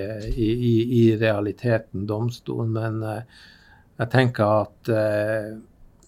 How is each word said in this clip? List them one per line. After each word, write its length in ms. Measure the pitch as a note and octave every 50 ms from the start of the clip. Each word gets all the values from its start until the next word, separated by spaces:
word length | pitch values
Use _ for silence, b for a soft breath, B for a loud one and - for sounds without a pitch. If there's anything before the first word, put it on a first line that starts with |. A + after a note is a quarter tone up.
| G2 G#2 A2 G#2+ G#2+ A2+
i, 200 | A#2 B2+ A2 G#2+
i, 580 | A#2 B2 B2 A#2+ A#2 A2 A#2 B2 B2+ A#2 A#2 A2+
i 60 | A2
realiteten 920 | G#2+ A2+ A2 G#2 G2+ G#2 G#2 F#2+ - - A#2+ A2+ A2 - - - F#2 G2+
domstolen, 640 | G#2+ G#2+ G#2+ A#2 A#2+ A#2+ - - - B2+ A#2+ A#2 A2+
men, 320 | A2 A2 A2+ A2+ A2 A2
eh, 200 | A2 A2 G#2+ A2 A#2 b b b b b b b b b b b b b _ -
jeg 120 | A#2 B2
tenker 340 | - C3 B2+ B2 B2 - G#2+ G#2 G#2+ G#2+
at, 260 | G2+ - _ _ - B2
eh, 680 | A2+ G#2+ G#2+ G#2+ G#2 G#2 G#2 G#2+ A2 A2 G#2 G#2+ A2 A2 - _ _ _ - - _ _ -